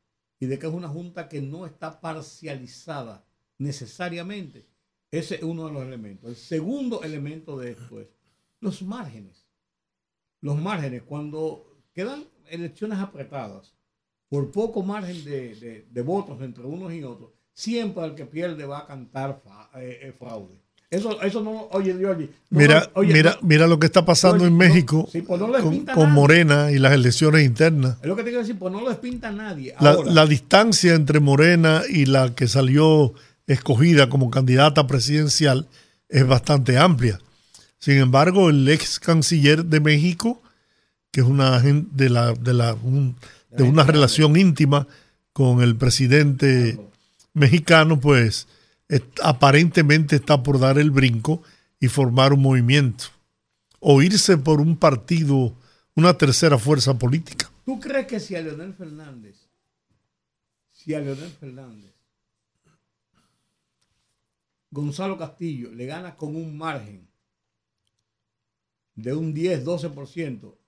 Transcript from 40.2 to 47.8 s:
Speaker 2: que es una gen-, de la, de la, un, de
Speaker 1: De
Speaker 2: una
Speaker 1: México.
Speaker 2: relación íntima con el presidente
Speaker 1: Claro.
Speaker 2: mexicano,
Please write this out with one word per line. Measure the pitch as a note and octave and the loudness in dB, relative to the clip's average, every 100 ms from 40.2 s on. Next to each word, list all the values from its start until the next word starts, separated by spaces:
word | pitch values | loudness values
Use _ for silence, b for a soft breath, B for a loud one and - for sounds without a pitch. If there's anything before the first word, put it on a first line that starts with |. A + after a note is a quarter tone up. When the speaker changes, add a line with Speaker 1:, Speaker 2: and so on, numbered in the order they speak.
| A#3 B3 _ _ _ _ _ _ _ | -6 -6 _ _ _ _ _ _ _
Speaker 2:
que | C3+ | 0
es | B2 | 2
una | C#3 C3 B2+ | 2 2 4
gen-, | C#3 D3 - | 4 2 -2
de | C3+ C3 | 0 2
la, | A#2 A#2+ | 2 0
de | A#2 A#2+ | -2 -2
la, | A#2+ A#2 A2 | 0 0 -2
un, | A#2+ C#3 C3 A#2+ b b b | -4 -2 -2 -6 b b b
de | - | 0
Speaker 1:
De | |
Speaker 2:
una | B2+ D#3 | 2 4
Speaker 1:
México. | C#3+ | 4
Speaker 2:
relación | D3+ C3 - D3+ D#3+ | 4 2 2 4 4
íntima | F#3+ C#3+ C#3+ C#3+ C#3 b b b _ | 4 4 2 0 -2 b b b _
con | - C3 B2 | -2 2 4
el | A#2+ A2+ | 2 2
presidente | B2 - B2+ D3 D3 C3 C#3 B2+ A#2 A2 | 0 0 2 4 2 2 0 2 0 -4
Speaker 1:
Claro. | - _ _ _ _ | -14 _ _ _ _
Speaker 2:
mexicano, | D#3 C3+ E3+ D#3 D#3+ | 2 4 4 4 4